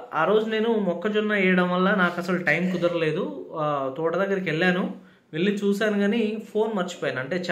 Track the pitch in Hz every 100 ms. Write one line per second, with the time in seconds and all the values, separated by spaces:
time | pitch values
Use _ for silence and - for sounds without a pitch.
0 | - 151 165 220 220 220 226 220 185 175
1 | 214 208 214 208 185 185 180 180 185 208
2 | 175 175 185 175 151 160 185 175 170 170
3 | 156 160 294 294 - 165 151 143 135 139
4 | 165 175 196 190 175 156 180 180 240 -
5 | - _ _ 156 202 202 202 202 214 202
6 | 202 233 214 214 - 208 226 202 175 -
7 | 147 127 139 185 180